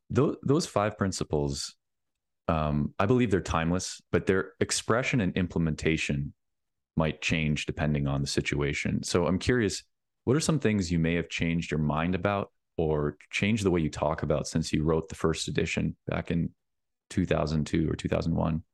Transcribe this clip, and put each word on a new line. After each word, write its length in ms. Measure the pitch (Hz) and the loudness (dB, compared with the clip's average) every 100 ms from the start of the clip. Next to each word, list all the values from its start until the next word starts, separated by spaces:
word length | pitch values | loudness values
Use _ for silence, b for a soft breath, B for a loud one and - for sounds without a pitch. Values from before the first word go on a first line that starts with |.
| - | -4
tho-, 260 | 104 156 - | 0 0 0
those 240 | - 147 175 | 2 2 2
five 320 | - 107 - | 0 0 0
principles, 760 | 98 87 - 76 71 69 - - _ _ _ _ _ _ - | -2 -2 -2 0 0 -4 -8 -14 _ _ _ _ _ _ -2
um, 440 | 80 76 73 73 - | 0 0 0 -2 0
I 80 | 104 | 2
believe 240 | 127 120 | 4 4
they're 100 | 95 | 0
timeless, 600 | - 82 82 90 - - - | 0 0 0 0 -4 -12 -2
but 160 | 90 - | 0 4
their 280 | 190 - - | 2 2 -4
expression 640 | - - - 113 131 135 | -2 -2 0 0 2 0
and 160 | 90 92 | 0 0
implementation 1000 | 90 85 80 76 82 80 - 71 71 - _ _ _ _ _ - | -2 0 0 0 0 0 0 -4 -4 -10 _ _ _ _ _ -2
might 240 | 80 76 | -2 -2
change 460 | - 85 78 76 - | -2 0 0 -2 -4
depending 420 | - 76 73 69 | -2 0 0 0
on 120 | 69 | -2
the 60 | 69 | -2
situation. 760 | - 71 71 71 73 - - | -2 -2 -2 -2 -2 -2 -4
So 220 | - 92 78 | 0 0 2
I'm 120 | 90 | 0
curious, 460 | - 123 104 - - _ _ _ | 2 2 0 -2 -12 _ _ _
what 120 | - 143 | 0 0
are 40 | |
some 180 | - 156 | 2 0
things 320 | 110 104 87 | 2 2 2
you 80 | 87 | 2
may 160 | 82 | 2
have 140 | 85 80 | 2 -2
changed 420 | - 85 85 82 | -2 0 0 -2
your 100 | 78 | -2
mind 340 | 76 73 82 | 0 0 0
about 360 | 92 95 101 - _ _ - | 0 0 0 -4 _ _ -2
or 420 | 80 76 73 - - | 0 0 0 -4 -8
changed 340 | - 101 110 | -2 0 2
the 60 | 98 | 2
way 100 | 87 | 2
you 100 | 76 | 0
talk 320 | - 76 78 | 0 0 0
about 240 | 76 76 - | 0 -2 0
since 260 | 80 80 | -2 0
you 120 | 76 | 0
wrote 240 | 76 80 - | 2 0 -2
the 60 | |
first 340 | - 82 80 - | -2 0 0 -2
edition 480 | 78 85 - 82 82 - | -2 -2 -2 -4 -6 -6
back 240 | 85 - | -4 -2
in 200 | 85 80 - _ _ _ _ - | -2 -2 -6 _ _ _ _ -6
two 160 | - 85 | -2 0
thousand 400 | 80 78 78 73 | 2 2 0 0
two 240 | 82 78 | 0 0
or 40 | |
two 140 | - 80 | 0 -2
thousand 260 | 82 82 | 0 0
one? 280 | 82 82 80 - | 0 0 -2 -6